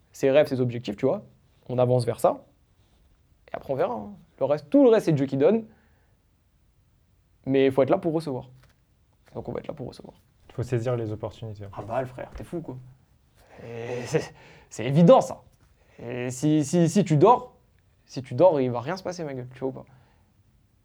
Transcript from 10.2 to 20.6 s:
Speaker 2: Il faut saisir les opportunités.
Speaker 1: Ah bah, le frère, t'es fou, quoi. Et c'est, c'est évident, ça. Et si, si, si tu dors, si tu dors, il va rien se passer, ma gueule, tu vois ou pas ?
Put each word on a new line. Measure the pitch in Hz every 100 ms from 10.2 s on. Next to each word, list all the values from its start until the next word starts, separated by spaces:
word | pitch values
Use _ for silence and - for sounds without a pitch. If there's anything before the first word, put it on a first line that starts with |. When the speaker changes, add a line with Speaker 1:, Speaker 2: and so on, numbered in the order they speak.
| _ _ -
Speaker 2:
Il |
faut | -
saisir | 117 123 123 120
les | 107
opportunités. | 107 110 - 113 104 98
Speaker 1:
Ah | 107 104
bah, | 123
le | 127
frère, | - - -
t'es |
fou, | - 170
quoi. | 156 127 - - _ _ _ _ _ -
Et | 233 233 240 247 -
c'est, | - - - - - _
c'est | -
évident, | 117 143 170 254
ça. | - - _ _ _ _ _ -
Et | 120 123 123
si, | 127 151 151
si, | 139 175 165
si | 202
tu | - 151
dors, | 196 240 - _ _ _ _ _
si | _ 139
tu | 127
dors, | 123 180 147
il | 127
va | 120
rien | 127 185
se |
passer, | - 180
ma | 151
gueule, | 131 123
tu | -
vois | 135
ou |
pas ? | 131 - _ _ _ _ _ _ _